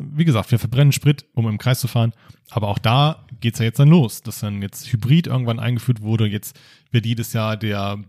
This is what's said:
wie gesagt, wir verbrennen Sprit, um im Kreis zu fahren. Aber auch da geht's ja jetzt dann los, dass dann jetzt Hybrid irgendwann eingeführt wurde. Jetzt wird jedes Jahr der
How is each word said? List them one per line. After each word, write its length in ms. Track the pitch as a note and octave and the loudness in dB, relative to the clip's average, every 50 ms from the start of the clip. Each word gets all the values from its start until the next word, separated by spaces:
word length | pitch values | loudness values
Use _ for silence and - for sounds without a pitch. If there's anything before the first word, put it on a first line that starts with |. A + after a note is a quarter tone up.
| - C#3+ D3 | -12 -6 -4
wie 120 | D3+ E3+ | 0 2
gesagt, 240 | E3 B2 G#2+ F#2+ - | 2 2 2 2 0
wir 80 | A#2+ A2 | 0 0
verbrennen 340 | - G#2+ A2+ B2+ D3 C#3+ C3 | 0 0 2 4 4 4 4
Sprit, 320 | - - C#3+ D3 - - _ _ | 4 2 0 0 0 -4 _ _
um 160 | A#2+ A2+ A2+ | -2 -2 0
im 80 | G#2+ G2+ | -2 -2
Kreis 220 | - B2 B2+ - | 0 0 0 0
zu 80 | - A#2 | -2 -2
fahren. 240 | - A#2+ A2+ A#2 - _ _ - - _ _ _ | 0 0 0 0 -2 _ _ -20 -20 _ _ _
Aber 180 | - - G#2 G2+ | -2 0 0 0
auch 100 | G2 - | 0 0
da 460 | - A2 A#2+ C3+ D3 D#3 D#3+ - - _ B2+ - | 0 2 4 4 4 2 0 -4 -10 _ -12 -4
geht's 180 | - A#2 - - | -4 -4 -2 0
ja 60 | A2+ | -2
jetzt 140 | A2+ - - | 0 2 4
dann 100 | C#3 D3 | 6 8
los, 340 | E3 F3+ B2+ G#2 - - - | 8 6 4 2 -4 -10 -12
dass 180 | A2 - - | -12 -10 -8
dann 200 | - G#2 G2+ G2+ G2 | -6 -6 -6 -6 -8
jetzt 300 | G2 - - - - - | -8 -10 -14 -8 -6 -4
Hybrid 340 | G#2+ G#2+ A#2 D3 E3+ E3+ | -2 0 2 2 2 2
irgendwann 320 | - - C3 B2 A#2 A#2 - | 0 -2 -4 -2 -4 -4 -4
eingeführt 440 | A2+ A#2+ B2 A#2 - - B2 G#2+ G#2+ | -4 -4 -4 -2 -2 -2 -4 -2 -2
wurde. 240 | G#2+ A2+ A2 A2 | -2 -2 0 0
Jetzt 320 | G#2 G2 G#2 - - - - - _ _ _ _ _ | -2 -2 -6 -10 -12 -18 -20 -20 _ _ _ _ _
wird 160 | - A#2+ G#2 | -4 -2 -2
jedes 260 | A2+ A#2+ A2 A2+ - - | -2 -4 -4 -6 -6 -6
Jahr 240 | A2+ A2 A2 A2 | -4 -4 -4 -4
der 420 | G2+ A2 G#2+ G2+ G2+ G2 G2+ G2+ G2+ G2+ | -4 -4 -4 -4 -4 -4 -6 -6 -8 -12